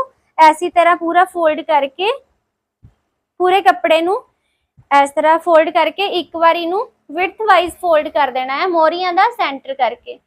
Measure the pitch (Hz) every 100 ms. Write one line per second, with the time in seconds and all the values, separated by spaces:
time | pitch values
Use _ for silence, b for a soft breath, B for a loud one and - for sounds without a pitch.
0 | 539 _ _ - 311 311 349 349 339 349
1 | 339 349 370 349 320 311 320 294 277 311
2 | 403 539 _ _ _ _ _ _ - _
3 | _ _ _ - 359 381 381 349 339 320
4 | 339 466 - _ _ _ _ _ - 285
5 | 277 311 311 320 349 320 320 330 320 320
6 | 403 349 285 330 330 330 330 381 494 _
7 | - 302 370 381 427 359 349 - 359 311
8 | 302 311 269 254 254 277 370 339 311 349
9 | 370 349 440 466 320 269 - 269 233 247
10 | 240 -